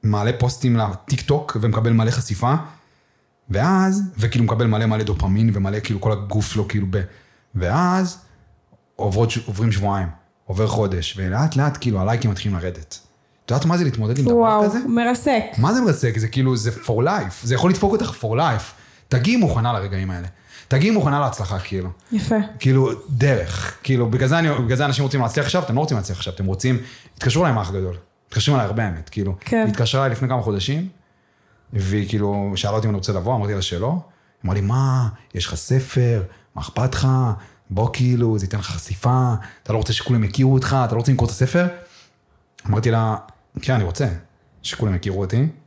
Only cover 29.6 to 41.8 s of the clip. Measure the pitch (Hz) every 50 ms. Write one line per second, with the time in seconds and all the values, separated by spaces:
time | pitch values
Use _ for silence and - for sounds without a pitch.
29.6 | 220 214 107 - 120 107 - 135 139 135 117 - 131 123 131 123 113 113 104 98
30.6 | 92 - 139 156 180 190 180 _ _ _ _ _ _ _ _ _ _ _ _ _
31.6 | _ _ - 107 95 95 101 107 101 95 110 107 104 101 101 101 101 101 98 92
32.6 | - 104 101 110 104 113 107 98 92 - 104 95 87 110 127 117 101 101 104 98
33.6 | 90 - - 85 98 123 165 180 165 - _ _ _ _ _ _ _ 87 92 101
34.6 | 98 101 117 131 135 135 131 131 123 113 107 - - _ _ 87 87 - - 80
35.6 | - - 131 131 131 - - 131 123 120 117 110 92 92 - - _ _ _ -
36.6 | - - - - 120 131 127 - - 127 131 131 131 120 107 95 - - - _
37.6 | _ _ 101 95 110 120 - - 127 123 123 117 120 113 110 104 92 95 - 104
38.6 | 95 - - 87 - - 95 - - 123 123 131 127 127 117 101 - - - -
39.6 | _ - 107 110 104 - 110 - - - 127 117 110 104 101 - 131 131 135 131
40.6 | 131 - 135 135 123 120 117 113 117 135 135 123 120 113 - - 127 131 - 170
41.6 | 180 180 180 -